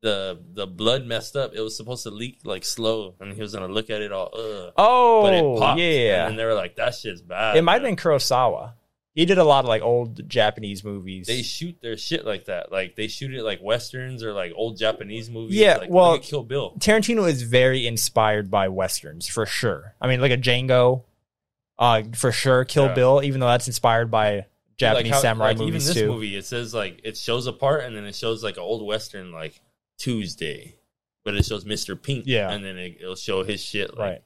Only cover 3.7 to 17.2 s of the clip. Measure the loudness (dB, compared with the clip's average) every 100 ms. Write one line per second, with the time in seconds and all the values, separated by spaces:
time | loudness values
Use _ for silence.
3.7 | -4 -4 -6 -6 -6 -8 -8 -10 -10 -6
4.7 | 4 6 8 8 8 8 6 4 4 4
5.7 | 4 4 4 4 4 2 -2 0 0 -2
6.7 | -4 -4 -4 -10 -12 -10 -2 2 4 4
7.7 | 2 2 -2 2 2 2 2 2 0 -8
8.7 | -18 _ _ _ -2 2 6 6 6 4
9.7 | 0 2 0 -2 -10 -4 2 2 0 -8
10.7 | -8 -10 -10 -10 -12 -6 -6 -4 -8 -10
11.7 | -12 -12 -10 -6 -6 -4 -8 -6 -10 -6
12.7 | -6 -6 -6 -8 -8 -12 -8 -6 -6 -2
13.7 | -4 -4 -12 -12 -10 -8 -6 -8 -6 -6
14.7 | -2 -2 -2 -8 -12 -12 -12 -4 4 6
15.7 | 6 4 6 6 6 0 -8 -4 -6 -6
16.7 | -4 2 2 4 2